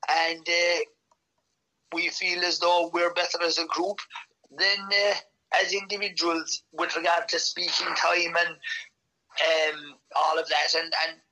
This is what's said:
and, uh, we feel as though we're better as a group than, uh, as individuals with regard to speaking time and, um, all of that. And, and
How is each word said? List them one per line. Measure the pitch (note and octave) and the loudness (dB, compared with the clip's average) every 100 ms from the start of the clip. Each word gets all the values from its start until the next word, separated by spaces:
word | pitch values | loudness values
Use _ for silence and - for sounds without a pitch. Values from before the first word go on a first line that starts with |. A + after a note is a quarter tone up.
| - | -2
and, | D#3 E3 E3 D#3+ | 0 0 -2 -2
uh, | E3+ F3 E3+ - _ _ _ _ _ _ _ _ _ _ | 2 2 2 -2 _ _ _ _ _ _ _ _ _ _
we | E3+ F3 | -4 -4
feel | - F#3 F3 F3 | -4 -4 -2 -2
as | F3 | 2
though | E3+ F3 E3 | 4 4 2
we're | F3 F3 | 2 0
better | F3 F3 E3+ | 2 -2 0
as | E3+ D#3+ | 0 0
a | - | -2
group | - E4+ D4+ - - - _ _ | -2 -2 -4 -10 -16 -18 _ _
than, | C#3 F#3+ G3+ G3 | -2 0 0 0
uh, | G3+ G3+ G3 - _ _ E3+ | 2 2 0 -6 _ _ 0
as | F#3+ | 2
individuals | G3 G3 G3+ G3+ F3 E3+ E3 D#3+ - - | -2 -4 -6 -4 -2 0 -2 -4 -8 -8
with | D#3 E3 E3 | -6 -4 0
regard | E3+ E3+ E3+ | 0 0 0
to | E3 | -2
speaking | - - F3 - E3+ F3+ | -2 -4 -2 -2 -2 0
time | F3 F3 E3+ E3+ | 2 2 2 2
and, | E3+ D#3+ - - - _ _ _ _ - D#3+ | 0 -2 -8 -8 -8 _ _ _ _ 0 2
um, | D#3+ D#3 D3+ D3 C#3+ _ C#3+ | 4 2 -2 -12 -20 _ 2
all | D#3 D#3+ | 2 2
of | D#3+ | 0
that. | D3 D3+ E3 | 0 2 0
And, | E3 D#3+ E3 | 0 -2 -2
and | E3 _ | -4 _